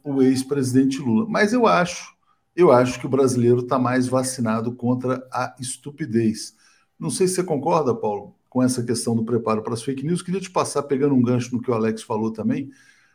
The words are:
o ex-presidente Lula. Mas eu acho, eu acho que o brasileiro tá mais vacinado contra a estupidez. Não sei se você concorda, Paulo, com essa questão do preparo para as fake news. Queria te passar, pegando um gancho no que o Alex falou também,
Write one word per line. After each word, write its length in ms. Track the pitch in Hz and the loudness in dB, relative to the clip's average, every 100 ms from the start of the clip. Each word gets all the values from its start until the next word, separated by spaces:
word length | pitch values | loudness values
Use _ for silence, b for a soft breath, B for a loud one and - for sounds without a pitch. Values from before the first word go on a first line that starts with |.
o 180 | 147 135 | -4 2
ex-presidente 800 | 131 131 - 143 127 127 135 - | 4 2 0 -2 2 2 2 0
Lula. 280 | 131 110 113 | 0 0 2
Mas 240 | 185 208 | 0 2
eu 140 | 247 214 | 4 4
acho, 480 | 175 180 - - _ _ _ _ - | 4 0 -4 -16 _ _ _ _ 4
eu 160 | 175 | 6
acho 280 | 123 127 127 | 6 4 -2
que 60 | 139 | -2
o 40 | |
brasileiro 520 | 131 135 123 120 123 | 2 2 4 4 4
tá 160 | - 135 | 2 0
mais 300 | 123 127 120 | 2 0 0
vacinado 640 | 131 127 - 113 113 117 123 | 0 -2 -2 -2 -2 -4 -4
contra 520 | 120 127 127 127 - | -2 -2 -2 -4 -6
a 240 | 123 123 - | -6 -6 -8
estupidez. 960 | 123 - 143 147 143 113 110 107 - b b b b - | -12 -12 -14 -10 -2 0 0 -2 -8 b b b b -10
Não 120 | 160 | -6
sei 160 | - 185 | 0 0
se 80 | 180 | 0
você 80 | |
concorda, 500 | 175 147 156 175 135 | -2 -2 0 0 0
Paulo, 420 | 113 110 101 98 - _ | -2 -4 -6 -10 -20 _
com 140 | 127 | 0
essa 200 | 127 127 | 0 0
questão 320 | 120 110 123 113 | -2 -2 0 -2
do 80 | |
preparo 380 | 113 117 113 107 | 0 -2 0 -2
para 120 | 113 | -4
as 100 | 117 | -6
fake 200 | - 135 | -6 -6
news. 180 | 147 175 | -4 -4
Queria 200 | 175 190 | -4 -8
te 80 | 185 | -4
passar, 340 | 165 139 143 | -4 -2 -4
pegando 300 | 139 131 143 131 | -2 0 2 2
um 60 | |
gancho 340 | 120 123 - 120 | 2 0 -2 -6
no 60 | |
que 80 | 127 | -2
o 40 | |
Alex 280 | 113 110 110 | -2 -2 -4
falou 300 | - 110 110 | -6 -4 -4
também, 400 | 110 107 147 - B B B B | -4 -4 -4 -6 B B B B